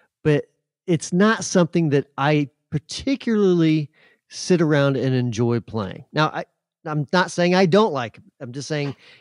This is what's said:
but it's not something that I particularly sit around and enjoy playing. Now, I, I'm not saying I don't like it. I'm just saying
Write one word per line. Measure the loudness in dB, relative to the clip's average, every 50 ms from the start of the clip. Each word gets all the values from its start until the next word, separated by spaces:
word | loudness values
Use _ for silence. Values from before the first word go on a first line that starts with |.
| _ _ _ _ 0
but | 0 0 0 -2 _ _ _ _ _ _ _ _
it's | -2 -2 -2 -2 -2
not | 0 2 2 2 2 0 -2
something | 0 2 2 2 2 0 -2 0 0
that | 0 0 -2 _ _
I | -2 0 0 2 0 0 -2 _ _ _ -8
particularly | -8 -8 -8 -10 -14 -8 -6 -4 -4 -4 -2 -2 0 2 2 2 4 4 2 2 2 0 -2 -6 _ _ _ _ _ _ _ _
sit | -16 -6 -2 0 2 2
around | 4 4 2 4 2 2 2
and | 0 0 0 0
enjoy | 0 0 -2 -2 0 0 0 0 -2
playing. | -4 -6 -8 -8 -8 -8 -10 -14 -14 _ -2
Now, | -2 -2
I, | -2 -2 -6 -12 -12 _ _ _ _ _ _ -10
I'm | -8 -6 -6 -4 0
not | 0 0 0 0
saying | 0 0 0 2 4
I | 4 4
don't | 4 4 4 2 2 0
like | -4 -6 -8 -10
it. | -16 -20 _ _ -18
I'm | -16 -14
just | -14 -12 -10
saying | -8 -6 -6 -6 -6 -8 _ _ -20 -20 -20